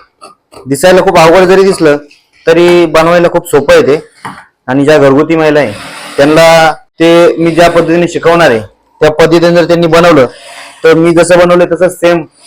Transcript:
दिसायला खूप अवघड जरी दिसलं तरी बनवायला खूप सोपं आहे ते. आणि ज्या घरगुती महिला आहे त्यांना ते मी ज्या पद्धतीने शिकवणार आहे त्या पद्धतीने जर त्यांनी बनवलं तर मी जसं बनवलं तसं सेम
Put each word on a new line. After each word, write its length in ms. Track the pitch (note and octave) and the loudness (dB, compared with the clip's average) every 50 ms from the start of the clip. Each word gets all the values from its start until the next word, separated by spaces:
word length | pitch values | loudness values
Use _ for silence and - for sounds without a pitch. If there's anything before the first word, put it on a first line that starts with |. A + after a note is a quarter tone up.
| - _ _ _ - - - _ _ _ _ - - B2 | -20 _ _ _ -20 -20 -20 _ _ _ _ -12 -8 -8
दिसायला 340 | C#3 C#3+ - F3+ F#3 F#3 | -4 -2 0 2 2 2
खूप 160 | F3+ F#3+ F3 F3 | 2 0 0 2
अवघड 280 | D#3+ E3 E3 F#3+ F#3 | 2 2 2 2 2
जरी 180 | F3 F#3+ F#3+ F#3+ | 2 2 2 2
दिसलं 340 | G3 F#3+ - E3+ D3+ D3 D3 - - _ _ _ _ _ _ _ - | 0 0 0 0 0 0 -2 -6 -12 _ _ _ _ _ _ _ 0
तरी 380 | E3 E3+ F3 F3 F3 F3 E3+ | 0 2 2 2 2 0 0
बनवायला 420 | D#3+ D3+ D#3+ D#3+ E3 F3 F3 E3+ E3+ | 0 0 0 0 0 0 0 0 0
खूप 220 | - E3+ - - | -2 -4 -4 -2
सोपं 240 | - C#3+ C#3+ - F3 | -2 -2 0 2 2
आहे 100 | E3 C3+ | 2 2
ते. 160 | B2 C#3+ D#3+ - - _ _ - C#3 - - - _ _ _ _ - | 0 -2 -4 -6 -12 _ _ -20 -20 -20 -20 -20 _ _ _ _ -6
आणि 180 | B2+ C#3 C#3 | -4 -2 0
ज्या 120 | C#3 D#3 D3+ | 0 0 2
घरगुती 380 | C#3 C#3 C3+ C#3 D#3 D#3 E3 | 2 2 0 0 0 -2 -2
महिला 240 | D#3+ D#3 D#3 D3 D3+ | -2 -2 0 0 0
आहे 120 | C#3 A2 G#2 - - - - - - - - - | -2 -4 -6 -12 -16 -20 -20 -20 -20 -10 -4 -2
त्यांना 540 | C#3 D3 D3+ D#3+ E3 E3 E3 E3 D#3+ D#3 D3 - - _ _ - | -2 0 2 2 2 4 4 2 2 0 -2 -6 -12 _ _ -2
ते 360 | E3 E3 E3+ E3+ F3 E3+ - - | 0 2 2 2 2 2 0 -2
मी 140 | E3 E3+ | -4 -2
ज्या 180 | D#3 D#3 E3+ E3+ | 0 0 0 0
पद्धतीने 380 | E3+ F3 E3 D#3 D#3+ F3 F3 E3 | 0 0 -2 0 -2 -2 -2 -4
शिकवणार 420 | - D3 C#3 D#3+ E3+ E3+ E3 D3 | -6 -4 -2 0 0 0 0 0
आहे 100 | A#2+ A2 G#2 - _ _ _ _ _ _ | -2 -4 -6 -10 _ _ _ _ _ _
त्या 100 | D#3 D3+ | -4 -2
पद्धतीने 440 | D#3 - E3+ D#3 E3 E3+ E3 F3 E3+ | 0 0 0 0 2 0 0 0 0
जर 120 | F3 E3 D#3 | 0 0 0
त्यांनी 200 | E3+ E3+ E3+ E3 | -2 -2 0 0
बनवलं 380 | D#3 E3+ E3+ F3 E3 C#3+ B2+ A#2+ - - - - - - - - - - - | 0 2 2 2 2 2 0 -2 -4 -12 -20 -20 -20 -20 -20 -20 -14 -2 0
तर 100 | E3 D#3+ | 0 2
मी 180 | E3 E3 E3+ | 2 0 0
जसं 280 | E3+ E3 E3+ E3+ F3+ F3 | 0 0 0 2 2 2
बनवलं 260 | F3 F3 F3 F3+ F3 | 2 2 2 0 0
तसं 240 | E3+ E3+ D#3+ F#3 F3 | -2 -2 -2 -2 -4
सेम 360 | - - - E3+ F3 E3+ D3+ - _ _ _ | -4 -4 -2 -2 -2 -2 -4 -10 _ _ _